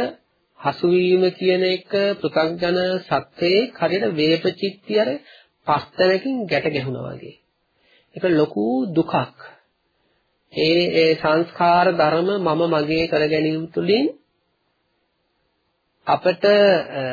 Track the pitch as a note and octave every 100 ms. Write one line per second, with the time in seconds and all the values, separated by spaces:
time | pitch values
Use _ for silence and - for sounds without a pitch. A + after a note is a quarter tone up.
0 | B3 - _ _ _ _ C#3+ C#3 F3 F3+
1 | F3+ F3+ F#3 F3+ F#3 F#3 F#3 F#3 - G3+
2 | G3+ G3 D#3 D#3+ D#3+ F3 F3 F3+ F3+ F#3
3 | - C#3+ - - F3 F#3+ B3 - E3+ -
4 | A3+ D#3+ D#3 E3 F#3 F3 G3 F#3 - G#3
5 | A#3 C#4+ - - _ _ - D3 - -
6 | F#3 F#3+ C4 C4 G3 D3 D#3+ D3 C3 B2
7 | B2+ - - - _ _ _ _ _ _
8 | _ - F#3 D#3+ D3+ - G#3+ C4 A#3+ D#3+
9 | D#3+ E3 B2+ - - - _ _ _ _
10 | _ _ _ _ _ - D#3 E3+ F3 E3
11 | D#3+ D#3+ D#3+ D#3 E3+ - F3 F3 F3+ E3+
12 | D3+ D#3+ F3+ G3+ F3 D#3 E3+ D#3+ D3 D#3+
13 | E3 D#3 D3+ D#3 D#3 D#3+ E3 - F3 G#3+
14 | D4 - _ _ _ _ _ _ _ _
15 | _ _ _ _ _ _ _ _ _ _
16 | - D3 F3+ F3 G3+ G#3 G3+ F3 - C#3+
17 | C3